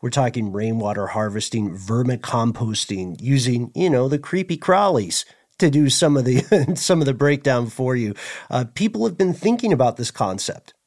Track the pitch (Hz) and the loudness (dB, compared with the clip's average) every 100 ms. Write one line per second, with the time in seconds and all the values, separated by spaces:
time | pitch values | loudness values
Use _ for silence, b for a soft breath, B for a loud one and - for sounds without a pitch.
0 | 123 120 127 120 107 98 113 113 104 104 | -2 0 0 0 -4 -4 -2 -2 -2 -4
1 | 98 110 107 104 - 117 104 90 95 113 | -4 -2 -4 -4 -4 -4 -4 -6 -4 0
2 | 127 123 - 120 117 110 117 107 - 98 | 0 -2 -2 0 0 -2 -4 -4 -4 -6
3 | 92 85 123 139 123 120 120 - 180 131 | -6 -8 0 2 2 -2 -4 -2 2 2
4 | 135 143 - 180 180 165 - 185 202 151 | 2 -2 -2 -4 -2 -4 2 4 4 2
5 | 104 - - b b _ 170 143 147 - | 0 -6 -8 b b _ 2 4 4 4
6 | 160 143 123 127 - 208 135 175 - 175 | 4 4 4 2 4 2 2 -2 0 2
7 | 143 120 143 143 143 127 117 - 127 127 | 2 2 2 2 2 0 0 -4 -2 0
8 | 110 104 B B B 127 120 - 214 214 | -2 -6 B B B -4 -4 -2 -2 0
9 | 220 175 190 170 202 233 233 151 123 113 | -2 0 0 2 0 0 2 2 2 0
10 | 120 - 104 95 - - _ _ | -8 -4 -4 -2 -6 -10 _ _